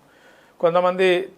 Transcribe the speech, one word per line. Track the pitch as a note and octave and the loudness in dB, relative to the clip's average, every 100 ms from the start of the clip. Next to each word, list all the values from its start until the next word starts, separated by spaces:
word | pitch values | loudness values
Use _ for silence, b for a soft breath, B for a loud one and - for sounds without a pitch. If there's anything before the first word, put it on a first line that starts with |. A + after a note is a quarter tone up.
| b b b b b - | b b b b b -4
కొంతమంది | E3+ F3 F3+ F#3 F#3+ F3+ G3 | -2 0 0 0 0 0 -4